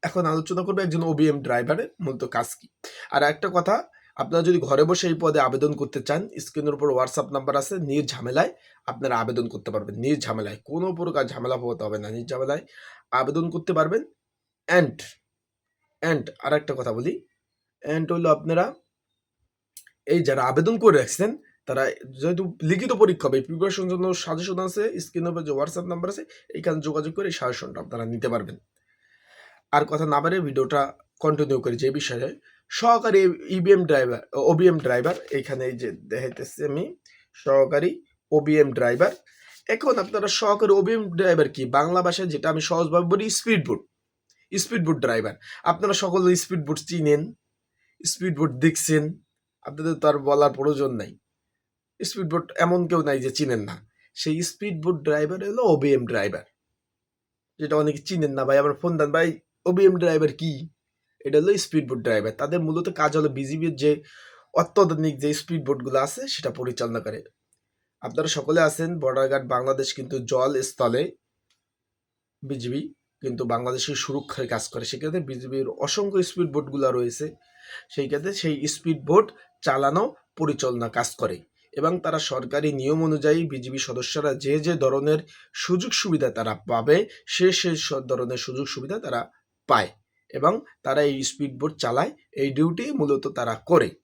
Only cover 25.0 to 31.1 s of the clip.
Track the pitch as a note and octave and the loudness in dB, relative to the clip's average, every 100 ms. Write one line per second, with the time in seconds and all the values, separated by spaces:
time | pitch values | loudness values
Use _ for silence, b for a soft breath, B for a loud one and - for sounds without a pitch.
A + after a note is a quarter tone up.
25 | - F3 E3+ E3+ D3+ C#3 D3 F3 F3 E3+ | -8 -6 -4 -4 -4 -4 -2 -6 -8 -6
26 | F3+ G3+ - b b D#3+ E3+ D#3+ D3+ D#3 | -6 -8 -14 b b -6 -4 -2 -2 -4
27 | D3+ E3 G3 E3 B2+ B2 B1+ - D#2 A#2 | -4 -4 -6 -4 -4 -6 -10 -12 -10 -8
28 | A2+ A#2 B2 A2+ F#2 - _ _ b b | -6 -4 -2 -2 -6 -14 _ _ b b
29 | b b b b b b _ D3 D3+ D3+ | b b b b b b _ 0 0 -2
30 | D#3 C#3+ D#3+ F#3 D3+ C3+ B2+ C#3+ C#3+ - | 2 2 2 0 -2 -2 0 0 0 -4
31 | _ | _